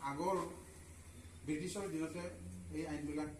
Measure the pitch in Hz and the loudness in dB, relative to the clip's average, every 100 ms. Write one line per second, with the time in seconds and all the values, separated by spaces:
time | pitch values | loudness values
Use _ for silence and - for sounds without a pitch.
0 | 139 143 180 190 165 - - - - - | 0 4 6 6 4 -4 -10 -12 -12 -12
1 | - - - - 135 151 180 202 196 160 | -12 -12 -12 -6 2 2 2 0 0 2
2 | 156 170 175 - 175 - - 156 151 147 | 2 0 -4 -4 -6 -6 -2 0 2 0
3 | 147 151 147 | 2 2 0